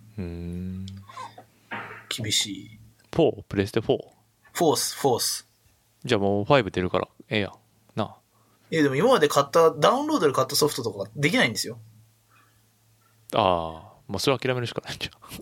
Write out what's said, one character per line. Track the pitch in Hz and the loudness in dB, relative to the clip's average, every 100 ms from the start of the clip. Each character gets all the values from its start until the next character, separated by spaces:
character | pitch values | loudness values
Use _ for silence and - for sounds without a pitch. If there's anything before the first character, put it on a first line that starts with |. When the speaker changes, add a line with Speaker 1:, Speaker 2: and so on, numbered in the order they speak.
| - - | -18 -10
Speaker 1:
ー | |
ん。 | 87 85 85 87 92 92 95 98 98 - - - - _ - - - - - | -10 -8 -8 -8 -8 -10 -12 -14 -18 -16 -16 -18 -20 _ -14 -12 -12 -16 -12
Speaker 2:
厳 | - 107 | -8 -4
し | - 107 | -2 -2
い。 | 95 - - - _ _ | -8 -16 -20 -20 _ _
Speaker 1:
フ | - | 2
ォ | 143 104 | 2 0
ー？ | |
プ | - 101 | -6 -2
レ | 98 | -2
ス | |
テ | 117 | -2
フ | - | 0
ォ | 123 | -2
ー？ | - _ _ _ _ | -4 _ _ _ _
Speaker 2:
フ | - 170 | 0 2
ォ | |
ー | - | 2
ス、 | - - | -2 -2
フ | 139 | 0
ォ | 110 | 0
ー | |
ス。 | - - - _ _ _ _ _ | -2 -6 -10 _ _ _ _ _
Speaker 1:
じ | 131 | -2
ゃ | 113 | 0
あ | |
も | 98 101 | 2 0
う | |
フ | 101 | 4
ァ | 143 | 4
イ | |
ブ | 95 | 4
出 | 92 | -2
る | 90 | 0
か | 92 | 0
ら、 | - - - | -2 -10 -4
え | 107 | -2
え | |
や | 95 | -4
ん。 | - _ _ _ - | -8 _ _ _ -8
な | |
あ。 | 101 - _ _ _ _ - | -8 -10 _ _ _ _ -6
Speaker 2:
え、 | 165 | 0
で | 143 | 0
も | |
今 | 131 233 | 2 4
ま | 233 | 4
で | 147 | 4
買 | - | 4
っ | 139 | 4
た、 | 170 165 | 6 6
ダ | 151 170 | 6 4
ウ | 247 | 4
ン | 302 | 2
ロ | 294 | 2
ー | |
ド | 156 | 2
で | |
買 | 131 | 2
っ | 127 | 0
た | |
ソ | 139 147 | 2 0
フ | - | 0
ト | |
と | 117 | -6
か | 101 - 147 | -6 -10 -2
で | 143 | 0
き | 247 | 2
な | |
い | 147 | 0
ん | |
で | 107 | 0
す | 107 | -6
よ。 | 117 - - _ _ _ _ _ _ _ _ _ _ _ _ - | -10 -18 -20 _ _ _ _ _ _ _ _ _ _ _ _ -4
Speaker 1:
あ | 123 | 2
あ、 | 98 87 82 80 - - - | 4 2 -2 -10 -18 -20 -10
も | 98 | -4
う | |
そ | - | 0
れ | 131 | 0
諦 | 127 | -2
め | 127 | -4
る | 120 | -6
し | |
か | - | -8
な | - | -10
い | |
ん | - | -10
じ | - - - - | -12 -14 -18 -14